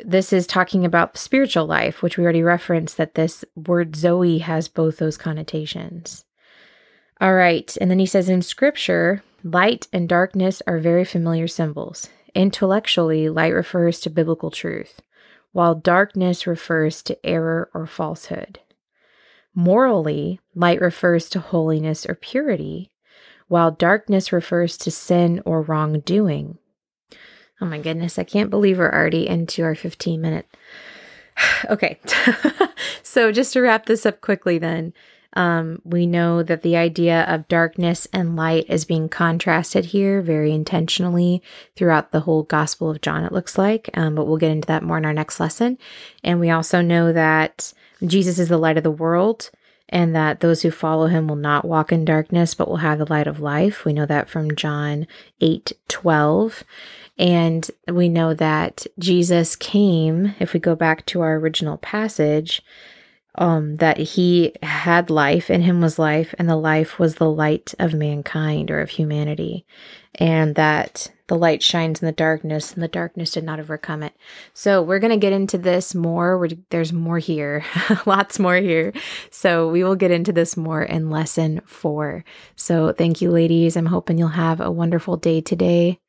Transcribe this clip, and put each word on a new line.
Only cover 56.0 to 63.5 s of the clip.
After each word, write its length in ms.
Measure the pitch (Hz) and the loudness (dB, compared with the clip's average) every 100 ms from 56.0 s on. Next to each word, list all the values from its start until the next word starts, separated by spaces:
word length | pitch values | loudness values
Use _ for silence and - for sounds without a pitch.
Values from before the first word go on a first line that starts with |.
| 170 156 147 175 220 - - - - - - - | 0 2 4 2 0 -4 -20 -20 -20 -20 -16 0
And 520 | 175 175 165 165 - - - | 2 4 2 0 -4 -10 -4
we 200 | 175 175 | 2 4
know 260 | 165 165 | 4 2
that 520 | 156 156 156 170 - - - | 2 0 0 -2 -6 -14 -6
Jesus 560 | 175 180 170 175 165 | 0 2 4 4 2
came, 800 | - - 202 202 165 156 160 202 196 | -2 -2 2 4 4 2 2 0 -2
if 140 | 175 | -2
we 60 | 170 | 0
go 140 | 175 | 0
back 300 | 160 165 160 - | 2 2 0 -2
to 140 | 180 | -2
our 140 | 160 | 0
original 420 | 156 160 156 151 151 | 0 0 -2 -4 -6
passage, 840 | - 214 214 - 151 151 165 - _ - - - _ _ _ - | -6 -4 -4 0 2 2 -2 -6 _ -20 -20 -20 _ _ _ -2
um, 400 | 175 | 2